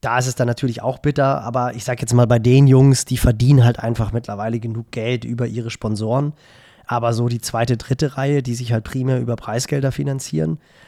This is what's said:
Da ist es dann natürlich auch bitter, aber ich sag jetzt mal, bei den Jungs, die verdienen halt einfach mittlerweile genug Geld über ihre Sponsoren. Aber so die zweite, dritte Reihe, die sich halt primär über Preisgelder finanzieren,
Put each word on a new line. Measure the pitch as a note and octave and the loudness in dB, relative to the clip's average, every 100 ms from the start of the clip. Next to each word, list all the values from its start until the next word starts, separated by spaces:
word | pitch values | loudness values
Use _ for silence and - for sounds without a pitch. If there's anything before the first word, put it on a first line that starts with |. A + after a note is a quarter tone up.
Da | A#2+ A#2+ | 0 0
ist | B2+ | -2
es | A#2+ | -2
dann | A#2+ | -2
natürlich | A#2+ C3 A2+ | 0 -4 -4
auch | A#2 C3 | -6 -4
bitter, | D3 D3 C#3 C#3 | -2 0 0 0
aber | G#2+ A#2+ B2 B2 | -4 -4 -4 -6
ich | |
sag | G#2+ B2 | -6 -6
jetzt | A2+ | 0
mal, | A#2+ A#2+ | 2 4
bei | A#2+ | 4
den | A2+ C3 C#3 | 6 6 8
Jungs, | C3 C#3 C3 | 8 6 4
die | - B2+ | 0 0
verdienen | - A2 A#2+ C#3 A#2+ | 0 2 4 6 6
halt | A#2 | 4
einfach | A2+ A#2 G#2+ | -4 -2 -2
mittlerweile | G#2+ A#2+ G#2 G#2+ A2+ | -4 -6 -8 -4 -4
genug | A2+ A2+ A2+ | -6 -8 -10
Geld | - A2+ B2 A#2+ | -8 -4 -4 -6
über | A#2+ A#2 | -6 -4
ihre | G#2+ A2+ | -4 -8
Sponsoren. | - A2+ G#2+ A2 B2 D3 D3 _ _ _ _ _ | -8 -6 -4 -2 -2 -2 -6 _ _ _ _ _
Aber | A#2+ A#2 | -2 -2
so | A2+ A#2+ | 0 -2
die | A#2+ | -2
zweite, | - A2+ A#2 A#2 | -6 -4 -2 -2
dritte | - B2+ D3+ - | -2 -2 -2 -2
Reihe, | C#3 C#3+ | -2 -2
die | B2+ A#2+ | -2 -6
sich | A#2+ | -2
halt | A2+ G#2+ | -4 -2
primär | C3 B2+ B2+ | -4 -2 -2
über | A#2+ A#2 | -2 -6
Preisgelder | - A2+ - C#3+ C3+ | -6 -6 -4 -2 -2
finanzieren, | B2+ C#3+ C3+ - D3+ D#3 D#3+ _ _ | -2 -4 -4 -6 -4 -2 -4 _ _